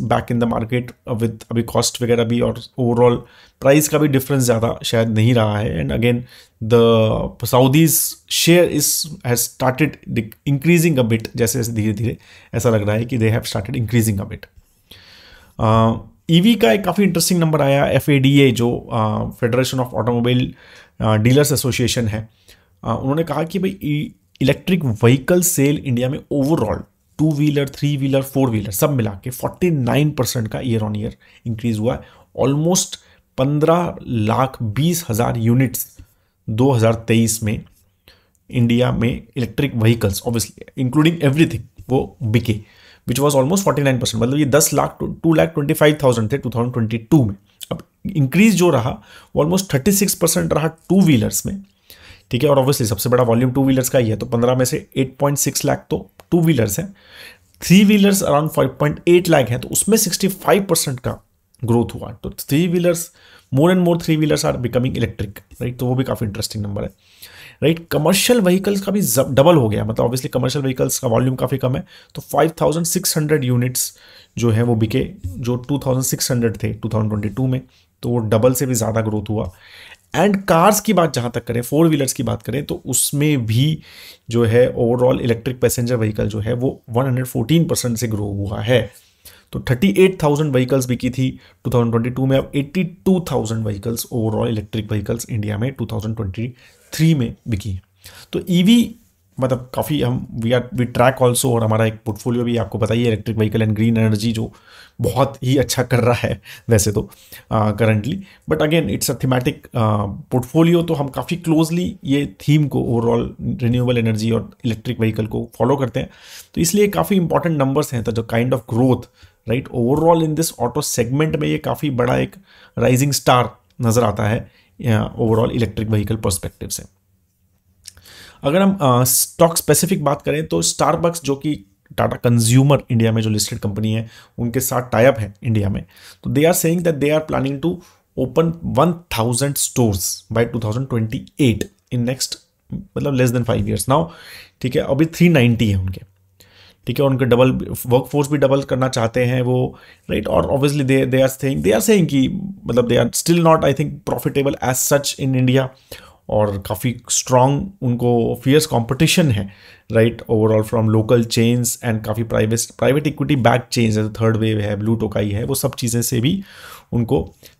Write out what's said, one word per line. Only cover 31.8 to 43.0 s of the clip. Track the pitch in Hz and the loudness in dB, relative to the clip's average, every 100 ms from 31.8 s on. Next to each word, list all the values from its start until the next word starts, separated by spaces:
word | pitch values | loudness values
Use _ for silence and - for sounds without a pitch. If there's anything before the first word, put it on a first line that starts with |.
| 110 | -2
है। | 139 - - _ - | -4 -8 -20 _ -2
Almost | 127 143 160 185 - - _ _ _ - | 0 0 0 0 -2 -8 _ _ _ -4
पन्द्रह | 135 147 156 170 170 - - | -2 0 2 2 0 -6 -6
लाख | 117 107 113 131 - | -2 0 0 -2 -2
बीस | 110 104 160 170 - | -6 -2 0 0 -2
हजार | 107 123 123 | -2 -2 0
यूनिट्स | 113 120 131 - - - - _ _ _ - | 2 2 2 -2 -12 -16 -20 _ _ _ -6
दो | 110 131 | 0 2
हज़ार | 123 113 | 4 2
तेईस | 113 - 113 113 - | 2 0 2 2 0
में | 107 107 - _ _ _ _ _ _ _ - | -4 -6 -8 _ _ _ _ _ _ _ -6
इंडिया | 127 120 120 123 | 0 2 4 2
में | 127 117 - - - | 0 -2 -2 -8 -6
इलेक्ट्रिक | 113 104 143 | -6 -2 -2
व्हीकल्स, | 120 110 117 104 95 127 | 2 2 2 0 -2 -4
obviously | 117 - - - - | -4 -4 -10 -14 -6
including | 131 143 156 170 | -2 2 2 2
everything, | 139 143 165 110 - - - | 0 2 0 -2 -12 -16 -4
वो | 131 - - | -2 -2 -6
बिके, | 117 113 113 104 - _ - _ | 0 0 0 -4 -6 _ -20 _